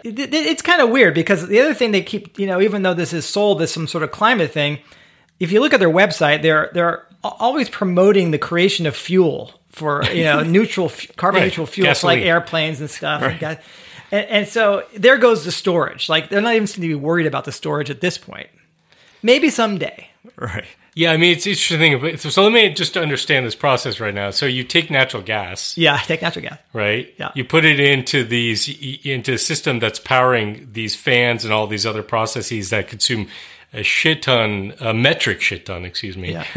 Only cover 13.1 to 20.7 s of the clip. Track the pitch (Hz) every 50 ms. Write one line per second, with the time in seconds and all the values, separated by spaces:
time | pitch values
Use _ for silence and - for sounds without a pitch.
13.1 | 151 147 143 - 165 165 160 156 160 - - - - - - - - - - -
14.1 | 202 208 - - 226 208 202 - - 233 220 202 202 - - - - 214 185 254
15.1 | 277 240 247 240 226 175 147 180 - - - 196 175 165 135 - - - - -
16.1 | 156 160 156 - 196 202 214 233 233 220 214 202 - 190 170 165 151 143 143 156
17.1 | 170 175 160 147 131 135 - 139 117 - - 151 147 147 143 139 139 110 175 180
18.1 | - - - - - - - - _ _ _ _ _ _ _ _ _ _ _ _
19.1 | _ - - 233 262 294 330 294 - - 226 214 202 160 156 143 - - - -
20.1 | _ _ _ 226 _ - - 101 87 - - -